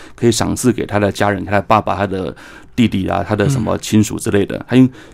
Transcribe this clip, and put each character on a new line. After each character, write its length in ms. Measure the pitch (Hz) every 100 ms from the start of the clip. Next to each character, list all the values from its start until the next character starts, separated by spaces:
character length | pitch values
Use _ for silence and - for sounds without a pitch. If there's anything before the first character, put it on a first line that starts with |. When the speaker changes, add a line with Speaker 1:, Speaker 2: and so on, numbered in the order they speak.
| -
Speaker 1:
可 100 | -
以 60 | 117
赏 240 | 110 90
赐 180 | 85 127
给 140 | 110 -
他 140 | 104
的 100 | 101
家 200 | 92 104
人， 140 | 98
他 60 | 92
的 100 | 101
爸 180 | 92 110
爸、 160 | 95 92
他 100 | 98
的 280 | - 85 - - - - -
弟 100 | 113
弟 200 | 95 92
啊， 160 | 90 92
他 80 | 104
的 120 | 101
什 120 | 135
么 160 | 90 90
亲 240 | - 107
属 160 | 104 95
之 120 | -
类 160 | 101 95
的， 100 | -
Speaker 2:
嗯。 80 | -
Speaker 1:
他 80 | 127
用 120 | 131 131 -